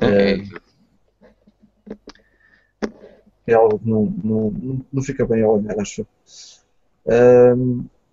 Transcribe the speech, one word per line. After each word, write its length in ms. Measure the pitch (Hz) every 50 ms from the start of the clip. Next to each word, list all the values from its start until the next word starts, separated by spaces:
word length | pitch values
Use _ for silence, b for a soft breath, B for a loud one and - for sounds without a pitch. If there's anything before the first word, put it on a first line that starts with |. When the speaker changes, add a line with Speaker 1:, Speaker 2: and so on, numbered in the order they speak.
Speaker 1:
É. 320 | 120 107 101 101 101 101
Speaker 2:
Eh, 120 | 98 92 98 - 90 - _ _ _ _ _ _ _ _ _ _ _ _ _ _ _ _ _ _ _ _ _ _ _ _ _ - 214 - _ - b b b b b b b b b b b b _ _ - - - - - - _ _ _ _ _ _ _
é 80 | - 117
algo 240 | 113 113 110 107 104
que 100 | 117 113
não, 180 | 110 110 107 92 - 87 98
não, 260 | 110 110 110 110 107
não, 360 | 104 - 123 131 135 131 - _
não 100 | - 135
fica 240 | 131 - 135 - 120
bem 160 | 107 113 113
a 60 | 110 107
olhar, 300 | 110 104 104 104 104 107
acho. 260 | 101 - - - 107 - _ _ B B B B B B B B B _ _ _ _ _ _ _ -
Ahm, 800 | - 113 120 123 123 123 123 123 123 123 127 127 127 123 123 - - _ _ _ _